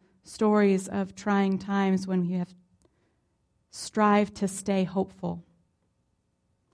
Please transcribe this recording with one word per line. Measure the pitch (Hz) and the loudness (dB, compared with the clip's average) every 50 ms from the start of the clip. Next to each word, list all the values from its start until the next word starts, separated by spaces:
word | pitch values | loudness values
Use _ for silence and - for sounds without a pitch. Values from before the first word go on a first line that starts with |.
| _ _ _ _ _ | _ _ _ _ _
stories | - - - 220 208 208 208 208 196 190 190 190 190 | -20 -4 0 2 4 4 6 4 4 4 2 -2 -4
of | - 202 196 190 - | -6 -6 -6 -6 -10
trying | - - 214 202 196 196 190 190 190 | -8 -4 0 0 2 2 2 0 -2
times | - - 196 196 196 190 190 185 190 190 | -4 -4 -2 0 2 2 2 0 0 -2
when | 185 185 175 170 | -2 -2 -2 -2
we | 185 | -2
have | 180 175 - - _ _ _ _ _ _ _ _ _ _ _ _ _ _ _ _ _ _ _ _ _ _ _ | -4 -6 -6 -10 _ _ _ _ _ _ _ _ _ _ _ _ _ _ _ _ _ _ _ _ _ _ _
strived | - - - - - 220 214 208 202 208 208 202 208 | -18 -16 -16 -8 -2 2 2 4 4 4 2 0 -2
to | - 208 190 | -4 -4 -4
stay | 190 - - - 196 190 185 | -4 -6 -4 -2 0 0 0
hopeful, | 175 - 196 190 190 - - - 175 170 175 - _ _ _ _ _ _ _ _ _ _ _ _ _ _ _ _ _ _ _ _ _ _ _ _ _ | 0 -2 -4 -4 -4 -6 -8 -8 -8 -8 -8 -12 _ _ _ _ _ _ _ _ _ _ _ _ _ _ _ _ _ _ _ _ _ _ _ _ _